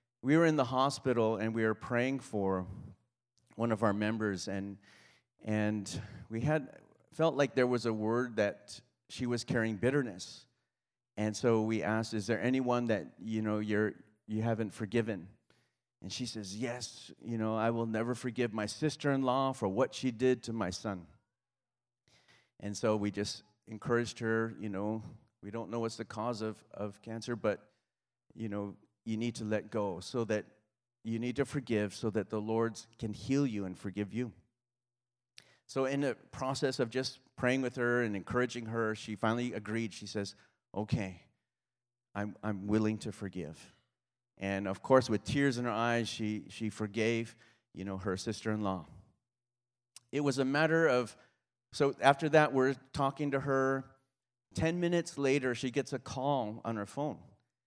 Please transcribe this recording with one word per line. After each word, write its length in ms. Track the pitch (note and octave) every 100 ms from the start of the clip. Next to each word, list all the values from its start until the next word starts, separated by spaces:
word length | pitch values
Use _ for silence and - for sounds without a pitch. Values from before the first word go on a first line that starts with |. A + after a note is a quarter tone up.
| _ _
we 160 | C3 D#3+
were 80 | E3
in 100 | D3+
the 80 |
hospital 720 | B2 C3 C#3 - C3 A#2 A2 G#2+
and 180 | A2
we 80 | A2+
were 120 | A2
praying 460 | A2 - A#2+ C3 C3+
for 460 | - G#2+ F#2+ F#2+ F2+ F#2+ - - _ _ _ _ _
one 160 | - A#2
of 120 | G#2
our 100 | A2
members, 560 | G2+ G#2+ A2 G#2+ F#2 -
and, 300 | G2 G2+ G2 - - - _ _ _
and 560 | G#2+ G#2+ G#2+ G#2+ F#2+ - - - -
we 100 | A2+
had 280 | D3 D#3 - - - _ _ -
felt 160 | D#3+
like 220 | C3 C#3 C3
there 100 | B2
was 180 | B2
a 80 | A#2
word 440 | A2 A2 A#2+ B2 A2
that 440 | G2+ - - - _ _ _
she 180 | - B2
was 160 | A#2+
carrying 320 | - A#2+ A2+
bitterness. 680 | G2+ A#2+ C#3+ A#2+ F2+ - - - _ _ _ _ _ _ -
And 200 | G#2+ G2+
so 260 | A#2+ A2+
we 200 | A2 A2
asked, 320 | D#2+ A2 A2
"Is 140 | A2 G2
there 120 | G#2
anyone 460 | A#2+ C3 B2 A#2+ A#2+
that, 200 | G2+ D2 -
you 240 | A2 A2
know, 160 | G#2+ G#2+
you're, 360 | G#2+ G#2 G#2+ - - _ -
you 140 | A2
haven't 300 | A#2 A2 G#2
forgiven?" 540 | - G#2 A#2 A2 F#2 F#2+ - _ _ _ _ _ _
And 120 | F#2+
she 140 | - B2
says, 300 | A2 F#2+ G#2
"Yes, 540 | A#2+ B2 A#2 - - -
you 160 | G#2 A2+
know, 200 | A2 A2
I 140 | A2+
will 160 | A#2 A2+
never 280 | A2 A#2
forgive 400 | A#2 B2+ A2+ A#2+
my 120 | G#2+ G#2
sister-in-law 880 | - D#3 - C#3+ C3+ C3 C3 C3+
for 120 | B2+ G2+
what 260 | G2 B2+
she 200 | - C3
did 320 | A2+ B2+ A#2+
to 80 | -
my 180 | A2+ F2+
son." 380 | F2 A2 F#2 D#2 - _ _ _ _ _ _ _ _ _ _ _ _ _ _
And 160 | G2+ G2+
so 180 | A2
we 160 | G#2+ G#2
just 320 | G2 G#2 - _ _ -
encouraged 540 | A2 - A#2+ A#2 -
her, 340 | A2+ A2+ A2+ -
you 80 | G#2+
know, 340 | G2 G#2+ A2+ G#2+ - _ _
"We 80 | G2+
don't 200 | A#2 F#2+
know 100 | A#2
what's 160 | A2+ -
the 80 |
cause 360 | G#2+ G#2+ A#2 A2
of, 220 | A2 G#2 -
of 300 | - G#2 -
cancer, 320 | A2+ A2+ B2
but, 320 | A2 G#2+ F#2+ - _ _ _ _ _ _ -
you 120 | A2
know, 280 | G#2 G2+ - _ _
you 120 | A2+ A2
need 180 | A#2 A2+
to 80 |
let 280 | G#2+ G#2+ G#2
go 260 | A2+ G2 F2
so 260 | - B2 A2+
that 180 | G#2+ - _ _ _ _ _
you 160 | A2+ A2+
need 160 | B2 A#2+
to 80 |
forgive 500 | C3 D3 A#2 G#2+ G#2
so 160 | - A2+
that 200 | G#2 F#2+
the 100 | G#2+
Lord 380 | G#2+ A2+ A2+ G#2+ - -
can 120 | A2
heal 320 | G#2 A#2 C#3
you 200 | C#3 G#2
and 120 | F#2+ F2
forgive 380 | G2+ G2+ G2
you." 160 | A2 A#2+ - _ _ _ _ _ _ _ _ _ - - _ _
So 160 | C3+
in 160 | C3 C#3
the 160 | C#3+ A2 -
process 480 | - C3 C3+ C3+ B2+
of 80 | A#2
just 320 | B2+ C3 - _ -
praying 240 | B2 C3+
with 160 | B2 B2+
her 260 | A#2+ A#2+
and 140 | A2+ G2
encouraging 480 | - B2 B2 A#2+ A2
her, 280 | A2+ A2
she 200 | G#2+ -
finally 380 | G#2+ A2 A#2+ B2
agreed. 400 | G#2+ G#2 A2+ A2+
She 140 | - G#2
says, 280 | G#2+ G2 - _ _ _
"Okay, 460 | G2 A2 A#2 F#2+ F2 _ _ _ _ _ _ _ _ _
I'm, 220 | G2+ G#2 -
I'm 240 | G#2+ G2 G2+
willing 300 | G#2+ G#2+ G#2+
to 140 | A2+
forgive." 460 | - F#2+ F#2 D2+ E2 - _ _ _ _ _ _ -
And 280 | G2 G2 G2+
of 160 | F#2+
course, 280 | - C3 B2
with 140 | G#2
tears 340 | - C#3+ C#3 A#2+
in 80 | B2
her 40 |
eyes, 380 | G#2+ A#2 A#2 A2
she, 360 | - G#2+ G#2+ -
she 220 | - A2
forgave, 640 | - G#2+ A2+ A2 A#2 A#2 - - _ _
you 100 | -
know, 140 | G2 F#2+
her 180 | G2 F#2
sister-in-law. 680 | A#2 G#2+ A2 G#2+ G2+ F#2 D2+ - - _ _ _ _ _ _ _ _ - _
It 100 | C#3+
was 180 | C#3+ C3+
a 60 |
matter 420 | C3 D3 D#3+ E3 D#3+
of, 280 | B2+ A2+ - _ _ _ _ _
so 220 | - C#3 -
after 300 | C3 C#3+ D#3+
that, 240 | D#3 D3
we're 200 | C3 C3 C3 -
talking 400 | - C#3 - C#3+
to 80 | C3+
her. 440 | C#3+ C3+ C3 C3+ - - _ _ _ _ _
Ten 260 | - D#3+ F3
minutes 380 | F3 F3 E3 -
later, 360 | C3+ C#3 B2+
she 160 | A#2 B2+
gets 220 | C3+ C3
a 60 | B2+
call 640 | - C3+ C#3 C3+ G#2+ A2+
on 120 | - G#2+
her 100 | G2+
phone, 320 | - D3 F#2 - _ _ _